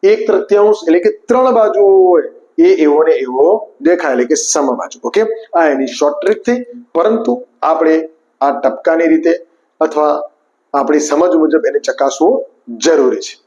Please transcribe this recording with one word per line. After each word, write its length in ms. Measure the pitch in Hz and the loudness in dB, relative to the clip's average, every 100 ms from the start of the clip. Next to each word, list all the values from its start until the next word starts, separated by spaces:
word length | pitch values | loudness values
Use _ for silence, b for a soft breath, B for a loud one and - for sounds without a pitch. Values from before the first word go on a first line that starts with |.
| 196 | 2
એક 80 | 214 214 | 0 0
તૃતીયાંશ 520 | 196 - 202 208 214 339 | -2 2 2 2 2 0
એટલે 120 | 170 | 2
કે 60 | - - - | 2 -4 -2
ત્રણ 260 | 247 262 233 | 0 2 2
બાજુઓ 340 | 214 208 202 190 185 | 0 2 4 4 4
હોય 240 | 175 - - _ - 170 | 4 0 -12 _ 2 2
એ 60 | 180 151 | 4 2
એવો 120 | 147 160 | 2 2
ને 80 | 147 131 | 0 -2
એવો 200 | 123 151 220 - _ 143 | 0 2 2 -4 _ -2
દેખાય, 280 | 170 156 123 | 0 0 -2
એટલે 100 | 123 | 0
કે 40 | 151 | -2
સમબાજુ. 580 | - 156 135 123 90 - 120 | -2 -2 -2 -4 -8 -10 -6
ઓકે, 140 | 196 220 B B 170 | -2 -2 B B 0
આ 60 | 160 | 0
એની 200 | 139 135 123 | 0 -4 -2
શોર્ટ 200 | 147 147 | -4 -2
ટ્રીક 220 | 185 214 - | -4 -4 -2
થઈ, 120 | 247 247 - - 165 | -4 -6 -18 -8 -2
પરંતુ 360 | 208 226 240 247 - _ 151 | 0 0 -2 -6 -8 _ -2
આપણે 240 | 160 160 160 160 _ _ _ | 0 2 0 -2 _ _ _
આ 100 | 139 135 | -4 -2
ટપકાની 440 | 131 - - 165 165 | -4 -2 -2 0 2
રીતે 200 | 160 170 165 - _ _ _ 156 | 2 2 -2 -6 _ _ _ -4
અથવા 260 | 151 151 147 - _ _ _ _ | 0 -2 -2 -6 _ _ _ _
આપણી 320 | 143 127 147 147 | -4 0 0 0
સમજ 320 | 147 180 165 | 0 2 2
મુજબ 260 | 156 160 147 | 0 0 -2
એને 100 | 143 - | -4 -4
ચકાસવો 400 | 131 139 - 170 262 - _ - 113 | -2 -2 0 0 0 -4 _ -18 -4
જરૂરી 400 | 143 156 127 110 - | 0 2 0 -2 -8
છે. 60 | - | -18